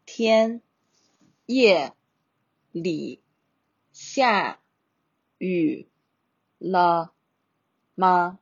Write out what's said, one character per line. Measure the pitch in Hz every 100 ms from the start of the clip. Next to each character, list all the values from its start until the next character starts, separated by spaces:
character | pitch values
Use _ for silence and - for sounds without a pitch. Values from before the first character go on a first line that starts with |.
| -
天 | - 226 220 226 233 - _ _ _ _ _ _ _ -
夜 | 254 233 175 135 - _ _ _ _ _ _ _
里 | 170 170 156 135 - _ _ _ _ _ _ _
下 | - - - 254 202 139 - _ _ _ _ _ _ _ -
雨 | 185 180 160 - - _ _ _ _ _ _ -
了 | 175 185 175 196 165 _ _ _ _ _ _ _ _ -
吗？ | 185 180 175 190